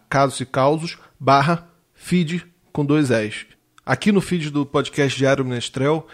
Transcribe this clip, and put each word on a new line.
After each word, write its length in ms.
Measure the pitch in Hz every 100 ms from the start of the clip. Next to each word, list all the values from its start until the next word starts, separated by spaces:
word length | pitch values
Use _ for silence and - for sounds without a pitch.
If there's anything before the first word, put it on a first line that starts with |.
| -
casos 320 | 139 139 -
e 40 | 123
causos 520 | 135 139 156 170 - - -
barra 520 | 135 139 143 170 - _ _
feed 520 | _ - 180 156 175 - _ _
com 100 | -
dois 280 | 143 151 131
S. 340 | 113 107 - - _ _ _ -
Aqui 260 | 127 202
no 80 | 202
feed 300 | - 180 151
do 160 | 147 139
podcast 520 | 143 135 - 139 123
Diário 280 | 135 135 127
Menestrel, 600 | 120 - 131 139 160 -